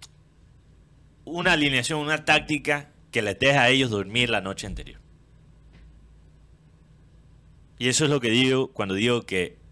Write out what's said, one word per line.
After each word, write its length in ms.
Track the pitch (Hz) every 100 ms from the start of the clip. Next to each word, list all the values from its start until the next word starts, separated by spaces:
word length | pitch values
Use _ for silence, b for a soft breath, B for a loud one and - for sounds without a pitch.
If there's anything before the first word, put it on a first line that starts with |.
| - _ _ _ - - _ - _ _ _ _
una 280 | - 165 175
alineación, 480 | 165 147 131 120 156
una 240 | 147 156 156
táctica 640 | 156 147 147 147 147 143 _ _
que 120 | 117
les 160 | 104 95
deja 240 | 135 139
a 60 | 120
ellos 200 | 135 127
dormir 380 | 104 95 117 120
la 140 | 107
noche 240 | 95 98 104
anterior. 340 | 82 71 - - - _ - - - - - - - - - - - _ _ _ _ _ - - - - - - - - -
Y 100 | 120
eso 160 | 127
es 60 | 151
lo 100 | 143
que 100 | 120
digo 380 | 117 131 131 127
cuando 220 | - 101
digo 280 | 95 117 120
que 340 | - 95 87 - -